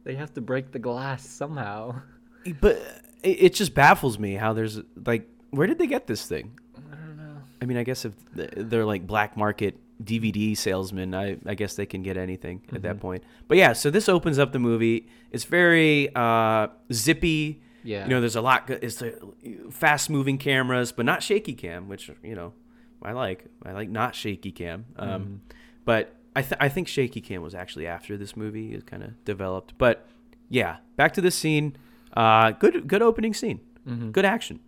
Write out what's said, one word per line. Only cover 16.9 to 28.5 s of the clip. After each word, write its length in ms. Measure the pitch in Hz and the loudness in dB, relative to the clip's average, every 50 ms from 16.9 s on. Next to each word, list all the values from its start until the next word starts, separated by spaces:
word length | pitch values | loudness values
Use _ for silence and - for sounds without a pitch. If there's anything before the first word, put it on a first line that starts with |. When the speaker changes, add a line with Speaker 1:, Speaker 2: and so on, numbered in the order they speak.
Speaker 2:
zippy. 680 | 147 117 104 139 165 - - 175 160 156 156 151 151 - - - _ - | -4 -2 2 2 2 2 2 0 2 2 0 -4 -6 -10 -14 -20 _ -18
Speaker 1:
Yeah. 220 | - 120 107 101 98 | -10 -8 -8 -6 -2
Speaker 2:
You 60 | 120 | 0
know, 100 | 131 127 | 2 2
there's 160 | 120 117 107 | 2 2 0
a 60 | 117 | 0
lot 260 | 110 127 131 - - - | 4 4 4 4 2 -2
go-, 100 | 131 - | -8 -6
it's, 200 | - 120 110 - | -6 -8 -8 -8
uh, 100 | 127 117 - - - 98 - _ - 120 110 87 78 - | -10 -10 -10 -12 -18 -20 -20 _ -16 -16 -16 -16 -16 -18
fast 380 | - - - 156 147 143 - - | -10 2 4 4 4 4 0 -2
moving 280 | 156 143 135 139 139 135 | 0 0 0 0 -2 -2
cameras, 540 | 135 139 135 131 131 127 127 123 123 120 | 0 0 2 2 2 2 0 0 0 -2
but 140 | - - 117 | -2 -2 0
not 180 | 123 170 - - | 0 0 0 0
shaky 300 | - 208 208 214 - 131 | 0 0 0 0 -4 -10
cam, 340 | - - 90 85 87 90 98 | -10 -10 -12 -12 -12 -12 -12
which, 240 | 98 92 - - 71 - - | -14 -14 -14 -18 -20 -18 -14
you 120 | 104 113 | -12 -12
know, 160 | 98 87 82 - _ _ _ _ _ - _ _ - - | -10 -12 -14 -14 _ _ _ _ _ -20 _ _ -14 -12
I 80 | - 110 | -10 -6
like. 320 | 127 131 98 95 - - - _ _ - | -6 -4 -6 -6 -8 -12 -20 _ _ -16
I 80 | - | -14
like 180 | 92 98 107 98 | -10 -10 -10 -8
not 260 | 101 107 113 123 120 | -4 -4 -4 -4 -4
shaky 360 | - - 113 101 92 - 95 | -6 -6 -6 -8 -6 -10 -14
cam. 340 | 87 - 87 85 82 95 113 - - - | -12 -10 -10 -10 -10 -10 -12 -16 -14 -10
Um, 120 | - 101 | -8 -6
Speaker 1:
Mm-hmm. 260 | - 107 98 101 101 98 - - - - - - - - _ | -6 -6 -8 -10 -12 -14 -18 -20 -20 -20 -20 -20 -20 -10 _
Speaker 2:
but 280 | - 117 110 107 - - _ _ _ _ | 2 2 2 2 -2 -8 _ _ _ _
I 60 | 139 | -4
th-, 160 | 135 - - - | -2 -2 0 0
I 80 | 139 139 | 0 0
think 220 | 139 190 175 - | 2 -2 -6 -4
shaky 320 | - - 131 120 - 113 | -2 -2 -2 -2 -2 -10
cam 200 | - - 98 92 | -10 -10 -10 -10
was 140 | 85 78 92 | -10 -10 -10
actually 320 | 90 90 - - 71 78 82 | -12 -12 -12 -10 -10 -8 -8
after 300 | 85 87 - - 104 101 | -8 -10 -10 -10 -10 -10
this 180 | 101 98 - | -10 -12 -10
movie 380 | - 107 107 | -10 -10 -8